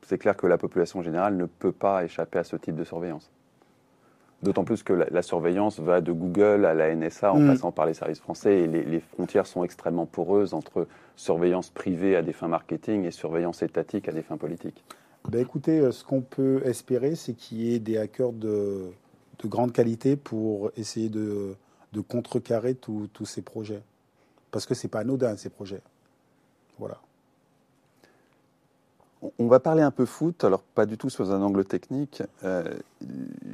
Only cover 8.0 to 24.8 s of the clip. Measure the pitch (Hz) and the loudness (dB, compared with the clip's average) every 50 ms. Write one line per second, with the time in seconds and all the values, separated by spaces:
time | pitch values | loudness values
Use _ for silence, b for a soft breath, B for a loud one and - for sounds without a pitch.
8 | 80 80 80 - _ - 85 - - 104 101 95 85 82 80 82 76 - 80 82 | -4 -6 -6 -6 _ -10 -10 0 4 4 6 6 6 4 2 0 -2 0 -2 -4
9 | - - - - 90 87 - 101 92 - - 90 90 90 - - - 85 82 85 | -4 -6 -6 -6 -6 0 2 0 0 0 -2 -4 -4 -4 -6 -6 -6 -4 -2 -2
10 | 82 80 - - 85 80 98 101 104 90 85 80 73 - _ 95 85 B B B | -4 -4 -4 -6 -2 2 2 2 2 2 -2 -6 -8 -6 _ -4 -4 B B B
11 | B B B - - - 90 80 87 90 90 90 87 - _ - - 101 92 82 | B B B -16 -2 -2 0 2 4 2 2 2 -2 -6 _ -10 -4 -4 -4 0
12 | 90 98 95 87 82 80 80 - - 87 82 80 - - - 156 - - 110 104 | 2 2 2 2 2 0 -4 -6 -4 -2 -2 -4 -4 -4 -8 -8 -4 -2 -2 -2
13 | 95 85 82 - - 80 80 82 85 87 85 - 85 80 - - 82 - - 104 | -2 -4 -6 -6 -8 -4 -2 -2 -2 -2 -4 -4 -6 -4 -2 -4 -6 -4 -4 -6
14 | 95 - 80 80 80 - 80 76 - 80 82 85 - 80 78 - _ B B B | -6 -4 -6 -8 -8 -8 -10 -8 -6 -8 -8 -8 -10 -12 -14 -14 _ B B B
15 | B B B B B - 107 117 123 131 - 156 139 - 160 160 147 127 123 - | B B B B B -4 -2 -2 -2 -2 -4 -4 0 2 4 4 4 4 2 -2
16 | - - 139 135 127 - - - 135 135 135 135 - 127 117 - - - 127 123 | -6 -2 -2 -2 -2 -4 -4 -2 2 2 2 2 2 0 -2 -2 -2 -2 -2 0
17 | 123 139 165 165 - - 123 - - - 117 110 113 117 120 120 110 107 110 107 | 2 0 -2 -2 -6 -10 -10 -10 -10 -12 -8 -4 -2 0 0 0 0 -2 -2 -2
18 | 107 104 - - 131 123 117 113 110 110 107 104 101 101 98 98 95 90 90 _ | -2 -4 -2 -2 -2 -2 -2 -4 -4 -2 0 0 0 -2 -4 -4 -8 -10 -14 _
19 | _ _ _ _ _ _ - - - 110 104 110 120 123 117 - 120 117 113 113 | _ _ _ _ _ _ -20 -10 -8 -6 -2 0 0 0 4 2 2 2 2 0
20 | - 131 139 143 139 - - 110 110 110 107 101 101 110 - - 110 - - 117 | 2 2 2 2 -2 -6 -6 -2 -2 -2 -2 -2 -4 -6 -6 -6 -10 -8 -6 -4
21 | 110 113 107 107 107 104 104 101 101 98 95 - b b b b b b - 107 | -4 -4 -2 -4 -4 -4 -4 -4 -6 -6 -10 -12 b b b b b b -8 -8
22 | 101 _ - 123 117 - - 123 113 - 117 113 107 123 127 127 - - 110 107 | -8 _ -6 -6 -6 -2 -4 -6 -2 0 -2 -2 0 -2 -4 -4 -6 -8 -8 -8
23 | 104 101 _ - 107 101 - - 95 - - 113 110 104 110 101 110 _ _ _ | -8 -8 _ -12 -12 -10 -10 -12 -12 -12 -10 -10 -8 -8 -10 -12 -12 _ _ _
24 | _ _ _ b b b b b _ _ - 110 - - 127 - | _ _ _ b b b b b _ _ -8 -8 -4 -4 -6 -6